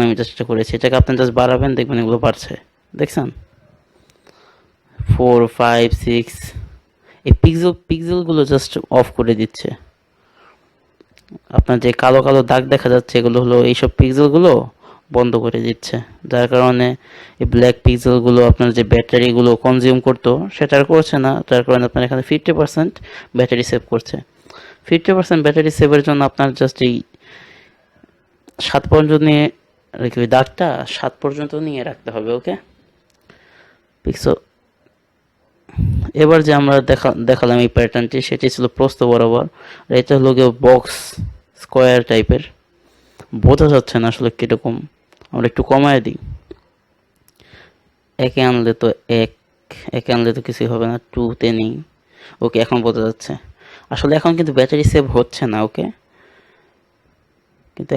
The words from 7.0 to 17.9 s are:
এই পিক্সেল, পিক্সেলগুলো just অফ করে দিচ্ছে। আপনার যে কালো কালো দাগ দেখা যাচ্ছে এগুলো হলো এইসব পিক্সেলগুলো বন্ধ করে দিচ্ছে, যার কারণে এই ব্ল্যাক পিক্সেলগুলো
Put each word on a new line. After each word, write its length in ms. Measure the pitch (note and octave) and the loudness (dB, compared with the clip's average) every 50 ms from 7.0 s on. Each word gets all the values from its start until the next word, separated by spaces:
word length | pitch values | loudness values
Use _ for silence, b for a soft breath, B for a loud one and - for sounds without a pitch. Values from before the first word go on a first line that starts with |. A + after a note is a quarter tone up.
| b b b b b C#3 | b b b b b 0
এই 60 | B2+ - - | 2 4 4
পিক্সেল, 300 | F3 E3 E3 F3 F3 E3+ F3 _ - | 2 2 2 0 0 -2 -2 _ -6
পিক্সেলগুলো 520 | E3 D#3+ E3 E3+ F3+ F3+ F3 E3 E3 D3+ C#3 C#3 C#3+ | -6 -6 -4 -4 -4 -4 -2 -2 0 0 0 2 0
just 200 | C3+ - - - - - - - B2+ | -2 -2 -4 -8 -12 -8 0 0 0
অফ 80 | A#2+ - - | 0 0 -2
করে 160 | - A#2 A#2 A2+ G#2+ | -4 -2 0 0 0
দিচ্ছে। 280 | A2 - - - - - - - _ _ _ _ _ _ _ b b b b b b b b b b b _ _ _ _ _ _ _ _ _ _ _ _ - - _ _ B2+ B2 | -2 -6 -6 -10 -12 -12 -12 -12 _ _ _ _ _ _ _ b b b b b b b b b b b _ _ _ _ _ _ _ _ _ _ _ _ -20 -20 _ _ 0 0
আপনার 180 | - - B2 A#2 B2 | 0 2 0 0 0
যে 60 | B2 A#2+ - B2+ | -2 0 2 2
কালো 180 | B2+ C3 C3+ C3 | 4 4 4 4
কালো 140 | C#3 C3+ C3+ B2 A#2+ | 4 2 2 2 2
দাগ 120 | C3 C3 B2+ C3+ C#3 | 0 -2 0 0 -2
দেখা 160 | C3 - B2+ B2 | 0 0 0 0
যাচ্ছে 200 | B2 - - - B2 | 0 0 0 -2 0
এগুলো 180 | A#2 A#2+ A#2 B2 B2 | 0 2 0 0 0
হলো 120 | A#2+ B2 B2 B2 B2 | 2 2 2 2 2
এইসব 200 | B2 - C3+ B2+ - - | 2 0 -2 -2 2 2
পিক্সেলগুলো 540 | C3 C3 C3 C#3 D3 C#3+ D3 E3 F3+ E3+ C3 A2+ - - - b b b b b b _ D3 | 0 2 2 2 2 4 4 4 4 4 4 2 0 -4 -12 b b b b b b _ 0
বন্ধ 160 | B2 B2 A#2+ A#2 A2+ A#2 | 0 0 2 0 -2 -2
করে 160 | A#2 - A#2 A#2 | -2 -4 -4 -4
দিচ্ছে, 300 | A#2 A2+ - - - - - A2+ - - _ - - | -6 -6 -8 -8 -10 -10 -10 -10 -12 -18 _ -10 -4
যার 160 | B2 A#2+ B2 A#2+ C3+ | 0 0 0 2 2
কারণে 360 | B2+ B2+ B2+ B2 B2 B2 B2 B2+ B B B B B B B B B A#2+ | 2 2 2 2 2 0 -2 -2 B B B B B B B B B -4
এই 40 | A#2+ A#2+ | 0 2
ব্ল্যাক 240 | A#2+ B2 B2 B2 - - | 4 4 4 2 2 0
পিক্সেলগুলো 560 | - | 0